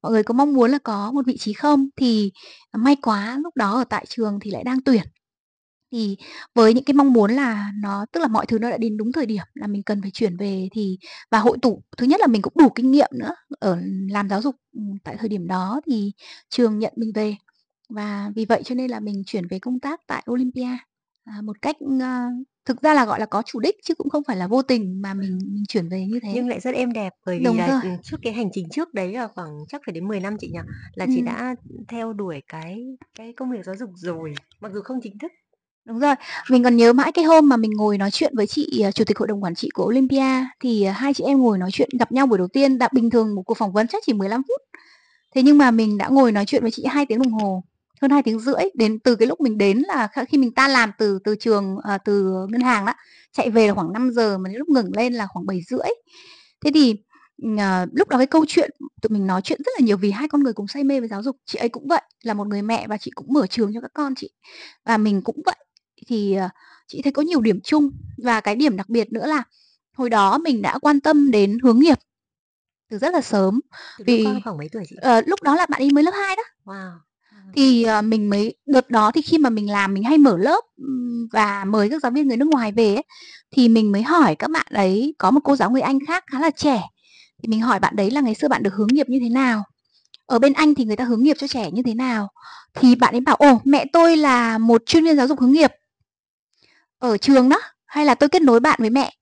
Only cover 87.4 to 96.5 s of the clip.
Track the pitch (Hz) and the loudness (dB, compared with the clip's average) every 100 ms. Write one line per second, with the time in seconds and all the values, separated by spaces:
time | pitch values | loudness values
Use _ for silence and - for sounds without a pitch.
87.4 | 233 220 233 202 190 208 196 277 254 220 | -4 -2 0 0 0 0 0 0 0 0
88.4 | 294 254 196 196 214 277 262 262 240 247 | 0 0 -2 -2 2 2 2 0 0 0
89.4 | 254 220 196 _ _ _ _ _ _ 233 | 0 0 -6 _ _ _ _ _ _ 2
90.4 | 277 277 302 285 220 208 247 226 285 285 | 4 4 4 4 0 -2 0 2 4 2
91.4 | 277 262 185 196 247 220 262 220 202 _ | -4 -6 -4 -4 -2 -2 -2 -2 -6 _
92.4 | - - _ - 254 240 247 233 262 - | -20 -20 _ 4 6 6 4 2 0 6
93.4 | 285 247 269 285 277 339 339 320 294 247 | 6 6 4 2 4 4 6 6 4 2
94.4 | 233 226 226 226 226 330 330 294 262 285 | 0 0 4 4 4 4 6 4 2 2
95.4 | 254 294 294 - _ _ _ _ _ _ | 4 6 4 2 _ _ _ _ _ _
96.4 | _ | _